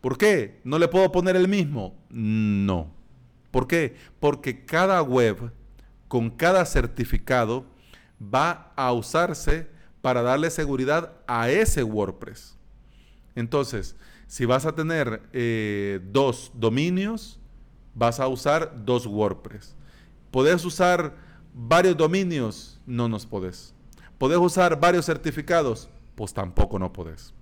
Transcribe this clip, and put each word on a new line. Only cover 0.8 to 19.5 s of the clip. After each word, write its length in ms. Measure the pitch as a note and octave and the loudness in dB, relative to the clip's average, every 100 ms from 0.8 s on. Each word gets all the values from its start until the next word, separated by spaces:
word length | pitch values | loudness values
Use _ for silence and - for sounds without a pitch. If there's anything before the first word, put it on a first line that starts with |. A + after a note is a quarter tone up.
| E3 | 4
puedo 240 | F3+ F#3+ | 4 4
poner 240 | F3+ F3+ F#3 | 4 2 4
el 120 | F#3 | 4
mismo? 560 | G3+ D#3 C3+ F#2+ - _ | 2 0 -4 -8 -12 _
No. 800 | A#2 G#2+ A2 G#2+ G2+ G2 F2+ D#2 - - - - _ _ | -6 0 2 2 2 2 0 -4 -14 -20 -20 -20 _ _
¿Por 160 | B2+ B2 | -4 0
qué? 280 | E3+ D#3 - - - | 0 -2 -6 -20 -2
Porque 460 | D3 C#3+ C#3 A#2 - | -2 0 -6 -10 -4
cada 360 | D#3+ F#3+ F#3 | 0 2 2
web 500 | C#3+ B2+ A#2 F#2+ A#2 - - - - - - | 2 2 2 0 -10 -14 -20 -20 -20 -20 -4
con 240 | B2 A#2 | -2 -2
cada 340 | A#2 E3 F#3+ E3+ | 0 2 4 2
certificado 1000 | - E3 - A#2 - - B2+ A2 B2 B2+ - - - _ _ | 0 0 -2 -2 -2 0 0 2 -2 -6 -20 -20 -20 _ _
va 540 | G#2 A#2+ D#3+ F3 - - | -4 0 0 -4 -10 -4
a 160 | B2+ | 0
usarse 760 | B2 - E3 F3 D3+ - D3+ - - - - | 0 -2 0 0 -2 0 0 0 -16 -20 -6
para 200 | C3 A#2+ | -2 0
darle 280 | A#2+ C3+ D#3+ | 2 0 0
seguridad 640 | D#3+ D3 C3+ C3 D#3 E3 - - | -2 -4 -2 0 0 -2 -14 -6
a 240 | A#2+ A#2 | -2 2
ese 320 | D#3+ A3 - | 2 2 2
WordPress. 760 | A#2 G#2+ G2 F2+ - G#2+ - - - - - - - - - - | 0 -2 -4 -6 -16 -18 -20 -20 -20 -20 -20 -20 -20 -20 -16 -8
Entonces, 600 | A#2 C#3+ C3+ A2+ - - - - - | -2 -2 -2 -6 -8 -12 -20 -20 -20
si 160 | - | -4
vas 220 | A#2 C3 D3+ | 0 2 0
a 100 | D#3 | -4
tener, 480 | D#3 E3 B2+ A2 - | -2 -2 -2 -4 -8
eh, 680 | C3 A#2 A2+ G#2+ G2+ G2+ G2 F#2 | -4 -2 -2 -2 -4 -4 -6 -2
dos 400 | G#2 C3+ A#2 - | 0 0 0 -8
dominios, 840 | B2 A2+ A#2 D#3+ F3+ G3+ A3+ - - - - - - - - | -2 0 2 0 0 -2 -6 -12 -20 -20 -20 -20 -20 -20 -2
vas 240 | A#2 A#2 | 0 0
a 80 | C3 | -2
usar 560 | C3 C#3 D#3 D#3+ A#2+ | -2 0 0 -2 -8
dos 220 | G#2+ B2 A#2 | -2 -2 0
WordPress. 720 | G#2 G#2 F#2+ G#2 | 0 0 -2 -12